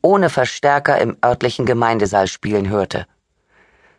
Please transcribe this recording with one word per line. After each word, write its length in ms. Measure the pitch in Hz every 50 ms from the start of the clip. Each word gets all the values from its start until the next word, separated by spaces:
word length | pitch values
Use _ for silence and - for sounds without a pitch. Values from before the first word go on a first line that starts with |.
ohne 280 | - 170 202 202 180 156
Verstärker 680 | - 135 127 123 - - - 143 143 143 - - 139 -
im 180 | - 117 - - -
örtlichen 420 | 120 120 - 120 123 - - 127
Gemeindesaal 640 | 120 123 117 117 117 117 110 104 95 104 101 95
spielen 420 | 95 - - - 104 104 101 98 95
hörte. 360 | 107 101 95 - - - - - _ _ _ _ _ _ _ _ _ _ _ _ _ _ _ _ _